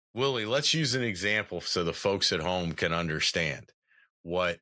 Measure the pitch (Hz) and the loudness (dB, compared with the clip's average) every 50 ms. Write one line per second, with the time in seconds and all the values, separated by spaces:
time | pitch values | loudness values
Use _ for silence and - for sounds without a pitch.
0 | _ _ - 110 135 139 131 117 107 107 120 143 143 - 180 165 156 127 120 131 | _ _ -4 0 0 0 0 0 -2 0 0 0 2 2 2 2 2 2 0 0
1 | 123 117 98 85 92 104 107 107 104 - - 85 - - - 92 87 82 80 - | 0 -2 -2 0 0 2 2 0 0 -2 -6 -6 -4 -2 0 0 0 0 0 0
2 | - 101 98 95 - - 95 85 78 90 92 92 87 85 80 - 92 85 82 85 | 0 0 2 2 2 2 2 0 0 0 0 0 0 -2 -2 -2 -2 0 0 0
3 | 85 82 78 78 - - - 90 82 76 65 65 - - _ _ _ _ _ _ | 0 -2 -2 0 0 0 0 0 0 0 -2 -6 -10 -18 _ _ _ _ _ _
4 | _ _ _ _ - 85 85 90 90 87 85 - | _ _ _ _ -8 -4 0 0 0 0 -2 -4